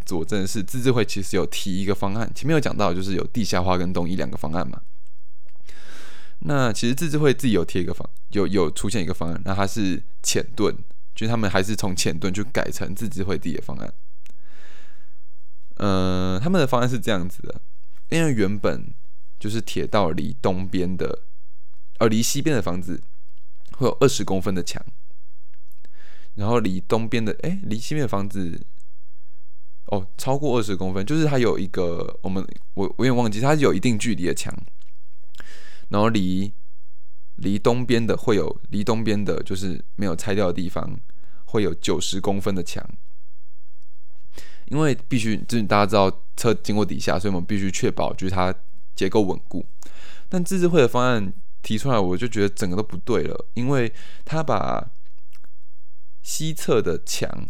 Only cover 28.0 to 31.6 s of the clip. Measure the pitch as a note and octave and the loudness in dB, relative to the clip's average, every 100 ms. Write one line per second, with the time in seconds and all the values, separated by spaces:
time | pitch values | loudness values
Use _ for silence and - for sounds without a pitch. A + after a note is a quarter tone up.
28 | B2 G2+ G2 G2+ F2 - - - - - | 0 0 0 0 0 -2 -2 -2 -2 -2
29 | - - - - - - - - - G2+ | -2 -2 -2 -2 -2 -2 0 0 0 0
30 | F#2+ - - C#3+ D3 A#2+ G#2 F#2+ F#2 F#2+ | 0 -2 0 0 2 2 2 0 0 0
31 | G2+ D#3 D3+ C#3 A2+ - | 0 2 2 4 2 2